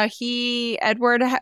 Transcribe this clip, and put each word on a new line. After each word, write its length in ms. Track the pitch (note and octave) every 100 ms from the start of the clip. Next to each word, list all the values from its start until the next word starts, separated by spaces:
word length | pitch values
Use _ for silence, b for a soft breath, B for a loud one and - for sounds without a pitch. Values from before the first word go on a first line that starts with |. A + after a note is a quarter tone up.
uh, 40 | G#3+
he, 640 | - A#3+ A#3+ A#3+ A#3+ A#3 A3
Edward, 420 | - A3 A#3+ A#3+
ha-, 160 | B3+ C4